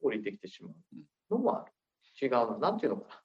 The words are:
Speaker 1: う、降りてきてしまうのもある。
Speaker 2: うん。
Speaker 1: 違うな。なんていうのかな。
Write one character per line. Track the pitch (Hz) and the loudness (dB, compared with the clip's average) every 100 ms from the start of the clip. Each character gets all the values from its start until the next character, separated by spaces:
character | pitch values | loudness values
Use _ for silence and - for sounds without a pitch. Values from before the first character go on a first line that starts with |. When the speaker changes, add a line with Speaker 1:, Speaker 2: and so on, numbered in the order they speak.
Speaker 1:
う、 | 139 | -2
降 | |
り | 113 | 0
て | 101 | -4
き | 101 | -8
て | 95 | -14
し | - | -16
ま | - | -18
う | - - - 151 _ - | -20 -20 -20 -20 _ -2
の | 226 | 0
も | 240 - | 2 0
あ | - | -4
る。 | _ _ _ _ - | _ _ _ _ -2
Speaker 2:
う | 135 | 2
ん。 | |
Speaker 1:
違 | |
う | 123 113 | 4 4
な。 | 110 | 2
な | 175 | 0
ん | 220 | 2
て | 127 | 0
い | |
う | |
の | 98 | -2
か | - | -8
な。 | - | -18